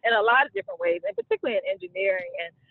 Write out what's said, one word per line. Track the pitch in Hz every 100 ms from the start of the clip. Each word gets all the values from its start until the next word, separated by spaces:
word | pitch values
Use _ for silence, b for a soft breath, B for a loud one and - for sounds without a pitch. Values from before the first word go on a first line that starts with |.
| 220
In | 226
a |
lot | 214 247 285
of | 196
different | - -
ways, | - 349
and | 554 587
particularly | 453 440 294 208
in | -
engineering. | 190 180 175 196 185 175 175 170
And | _ _